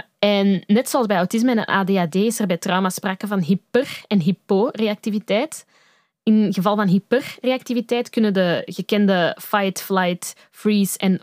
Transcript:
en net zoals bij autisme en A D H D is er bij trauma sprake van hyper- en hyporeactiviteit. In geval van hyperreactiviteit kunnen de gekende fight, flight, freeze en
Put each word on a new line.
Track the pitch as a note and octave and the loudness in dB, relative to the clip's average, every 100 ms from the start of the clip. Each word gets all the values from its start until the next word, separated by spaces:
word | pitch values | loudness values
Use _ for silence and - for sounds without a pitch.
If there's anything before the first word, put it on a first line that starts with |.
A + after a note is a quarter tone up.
| - _ | -4 _
en | G#3 G3+ G3 F#3+ - | 2 4 2 0 2
net | G#3 C4 | 2 2
zoals | C#4+ G#3+ | 0 0
bij | F#3+ | 0
autisme | F3+ A3+ B3 | 0 0 0
en | A3+ - | 0 0
A | G3 | 0
D | F#3 | 0
H | G3 E3+ | 0 0
D | F#3 | 0
is | A3 A3+ | 0 -2
er | F3+ | -2
bij | E3+ | -2
trauma | F#3+ F3+ F#3+ | -2 -2 -2
sprake | - F#3+ F#3+ G3+ | -4 -6 -6 -4
van | G3+ | -2
hyper- | D3+ F#3+ - A#3+ C#4+ - - | 0 -2 0 -2 -2 -6 -2
en | G#3 | 0
hyporeactiviteit. | D#3+ F3+ - G3 B3 G#3+ A3 G#3 A3+ G#3 - G3+ D#4 - - _ _ _ _ _ - | 0 -2 0 0 0 -2 -4 -4 -4 -6 -2 -2 -2 -8 -20 _ _ _ _ _ 2
In | G#3+ G#3 | 4 4
geval | G3+ F#3+ G#3 | 0 0 0
van | G3+ | 2
hyperreactiviteit | F#3+ - A#3+ - - B3 B3+ - A#3+ A#3+ A#3+ A#3+ | 2 2 -2 -2 -6 -4 -4 -4 -4 -2 -2 -2
kunnen | - G#3+ | 0 0
de | F#3+ F3+ D3+ - | 2 0 0 -4
gekende | F3 F3+ G#3 G3+ F#3 D#3+ - | -10 -4 2 2 4 0 -2
fight, | - G#3 G3 F#3 | -4 -2 -2 -4
flight, | - F#3+ F3+ F3 - - _ | -4 0 0 -2 -8 -16 _
freeze | - G#3+ G#3 G3 - | -6 0 2 2 0
en | G3 F3+ | 0 0